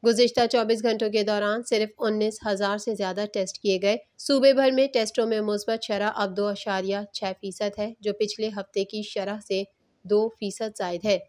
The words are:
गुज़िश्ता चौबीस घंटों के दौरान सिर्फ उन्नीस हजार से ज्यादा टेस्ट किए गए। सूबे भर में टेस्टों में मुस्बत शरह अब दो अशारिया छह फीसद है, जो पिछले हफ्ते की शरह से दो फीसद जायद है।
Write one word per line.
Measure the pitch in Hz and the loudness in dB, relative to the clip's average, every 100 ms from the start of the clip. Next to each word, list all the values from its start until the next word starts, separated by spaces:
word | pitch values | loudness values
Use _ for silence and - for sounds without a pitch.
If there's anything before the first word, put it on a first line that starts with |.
गुज़िश्ता | 226 226 240 240 233 | 2 4 4 4 2
चौबीस | 240 220 226 | 2 2 2
घंटों | 233 220 220 | 2 0 0
के | 214 | 0
दौरान | 208 208 208 214 | 0 0 0 -2
सिर्फ | 240 220 214 - | -2 0 -2 -2
उन्नीस | 220 214 214 214 220 | -2 0 -2 -2 -4
हजार | 196 202 208 | -2 0 -2
से | 208 208 | -4 -4
ज्यादा | 196 185 208 | -4 -4 -4
टेस्ट | 208 185 - | -4 -4 -4
किए | 208 185 | 0 2
गए। | 196 226 - _ | 2 0 -4 _
सूबे | - 277 269 | 0 4 6
भर | 269 269 | 6 4
में | 262 269 | 4 2
टेस्टों | 262 220 - 226 | 2 0 0 0
में | 220 | 2
मुस्बत | 214 208 208 226 | 0 -2 -2 -4
शरह | - 202 208 | -2 -2 -2
अब | - 202 | -2 -4
दो | 185 202 | 0 -2
अशारिया | 202 - 190 190 196 208 - | -2 -4 -4 -2 -4 -6 -6
छह | 196 | -6
फीसद | 190 196 185 208 202 | -6 -10 -4 -4 -4
है, | 214 233 | -8 -4
जो | 208 | -6
पिछले | 208 214 - 214 | -2 -2 -2 -6
हफ्ते | 202 196 - | -6 -6 -4
की | 196 214 | -4 -4
शरह | 208 - 190 214 | -6 -6 -4 -6
से | - 190 196 _ _ _ 180 | -4 -4 -4 _ _ _ 0
दो | 208 220 220 | 2 2 -2
फीसद | 202 190 220 208 | -8 -6 -8 -6
जायद | 185 175 214 | -6 -4 0
है। | 190 | 0